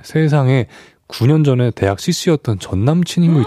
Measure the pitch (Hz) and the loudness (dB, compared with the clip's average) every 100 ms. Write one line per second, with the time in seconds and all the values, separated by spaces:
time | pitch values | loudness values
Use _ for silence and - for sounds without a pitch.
0 | - 160 156 151 131 135 110 - - _ | -6 -2 0 2 2 0 -2 -10 -20 _
1 | - - 120 156 143 123 123 - 98 98 | -14 -2 2 2 2 2 0 0 -2 -2
2 | - 170 185 151 - 101 - 95 117 170 | -4 -2 -2 -2 -2 -6 -4 -2 0 0
3 | 170 - 170 156 | -2 0 2 2